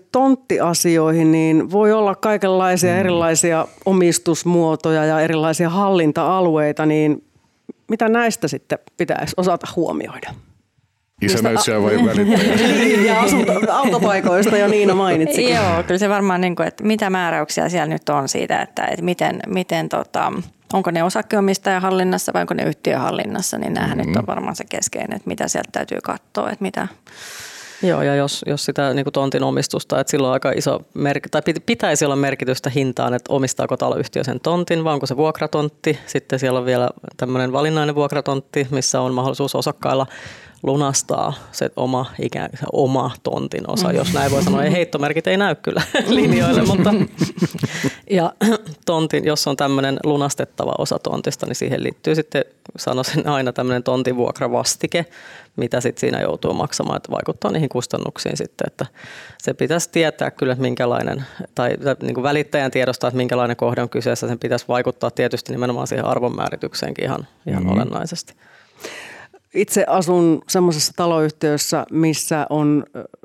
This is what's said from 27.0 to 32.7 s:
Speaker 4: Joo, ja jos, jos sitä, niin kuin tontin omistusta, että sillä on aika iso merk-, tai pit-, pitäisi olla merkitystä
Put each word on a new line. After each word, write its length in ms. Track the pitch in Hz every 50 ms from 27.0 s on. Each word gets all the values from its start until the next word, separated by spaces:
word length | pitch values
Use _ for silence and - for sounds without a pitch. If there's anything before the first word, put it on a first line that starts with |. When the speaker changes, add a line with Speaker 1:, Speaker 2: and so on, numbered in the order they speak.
| _ - - - - - - - - - - - - - - -
Speaker 4:
Joo, 200 | 202 180 160 143
ja 120 | 143 139 143
jos, 300 | 143 139 139 - - -
jos 180 | - 147 143 -
sitä, 300 | - 135 - 139 135 127
niin 100 | 139 135
kuin 80 | 143
tontin 300 | - 143 139 135 - 135
omistusta, 580 | 135 135 135 131 127 - - - - - 143 135
että 100 | 135 -
sillä 160 | - 143 131
on 60 | 127
aika 200 | 127 135 - 135 -
iso 240 | - - 139 131 - - _ -
merk-, 340 | - 143 143 143 147 - -
tai 120 | - 151
pit-, 200 | - 170 156 - -
pitäisi 380 | - 233 233 214 180 151 147 156
olla 120 | 143 139
merkitystä 540 | 139 139 139 135 - 131 127 127 - - 139